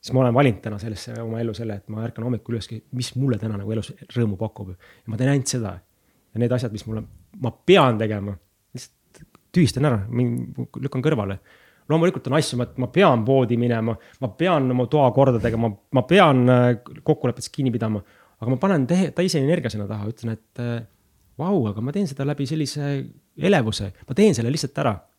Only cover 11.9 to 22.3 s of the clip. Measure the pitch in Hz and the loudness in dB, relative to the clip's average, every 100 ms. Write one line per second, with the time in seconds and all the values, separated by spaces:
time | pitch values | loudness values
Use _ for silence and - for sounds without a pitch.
11.9 | 156 170 170 - 143 - 123 120 - 127 | 2 2 0 -2 -2 0 -4 -6 -4 -2
12.9 | 165 196 123 110 135 120 117 120 113 113 | 4 4 4 4 2 2 2 2 0 -2
13.9 | 110 - _ 127 - 175 165 131 123 120 | -6 -10 _ -8 -2 0 2 2 0 2
14.9 | 151 135 135 135 120 117 113 113 104 _ | 4 4 6 4 4 0 0 -2 -4 _
15.9 | 135 - 185 170 131 123 123 123 117 - | 0 4 6 6 6 6 6 4 2 -6
16.9 | - - 156 127 - - - 131 113 110 | -10 -2 0 0 -4 -10 -4 -2 0 -2
17.9 | 104 - _ _ _ 113 131 196 180 127 | -4 -6 _ _ _ -4 0 2 2 2
18.9 | 180 170 - 185 165 135 170 120 104 101 | 0 0 0 0 0 2 0 -2 -6 -6
19.9 | 107 104 117 117 110 _ - 120 117 113 | -6 -8 -6 -8 -8 _ -10 -6 -6 -10
20.9 | _ _ _ _ - 165 196 110 101 123 | _ _ _ _ -8 -2 0 0 -2 -4
21.9 | 175 190 135 139 | -2 -4 -2 -4